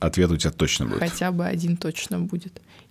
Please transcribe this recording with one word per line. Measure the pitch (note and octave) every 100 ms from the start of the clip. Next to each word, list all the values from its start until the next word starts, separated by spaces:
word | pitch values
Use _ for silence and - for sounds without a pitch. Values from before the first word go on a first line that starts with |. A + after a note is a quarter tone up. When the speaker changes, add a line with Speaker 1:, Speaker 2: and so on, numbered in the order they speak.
Speaker 1:
ответ | E2+ F#2 F2
у | D#2+
тебя | D#2+
точно | - - - A#1
будет. | G1+
Speaker 2:
хотя | E3+ - F3+
бы | F3
один | F3 F3+ E3+ E3+
точно | - - - F3+
будет. | E3+ F3 - - - - -